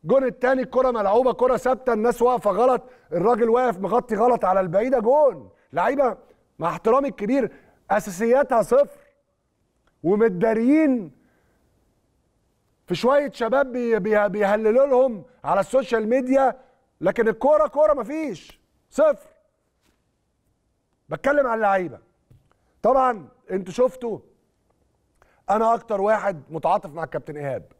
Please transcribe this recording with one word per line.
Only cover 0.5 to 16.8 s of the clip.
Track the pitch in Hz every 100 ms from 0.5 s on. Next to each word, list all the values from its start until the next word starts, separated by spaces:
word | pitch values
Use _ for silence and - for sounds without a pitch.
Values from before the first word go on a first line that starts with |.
| 262
الكرة | 254 247 254
ملعوبة، | 233 196 214 254
كرة | - 247 240
ثابتة، | 247 254 -
الناس | 220 226 -
واقفة | 240 247 202
غلط، | 185 254 254 - - _
الراجل | 170 196 240 233
واقف | 233 254 185
مغطي | 190 226 240
غلط | 208 - 240
على | 190 190
البعيدة، | 185 180 247 254
جون. | 214 285 294 170 101 _ _
لعيبة | 143 180 - 254 196 _ _ _ _
مع | 160
احترامي | 160 220 233 285
الكبير | - 202 269 226 - _ _ _
أساسياتها | 202 208 175 233 254 277 240
صفر، | 196 254 285 - _ _ _ _ _ _ _ _ _ _
ومتداريين | 156 208 226 180 220 220 240 302 311 254 165 _ _ _ _ _ _ _ _ _ _ _ _ _ _ _ _ _ _
في |
شوية | 175 240 285 285
شباب | - 226 254 277
بي-، | 247 240 220
بي-، | 196 208 208
بيهللوا | 196 196 214 220 233 285
لهم | 247 262 214 - _
على | 139 185
السوشيال | 190 254 262 226 214
ميديا، | 254 254 269 262 - _ _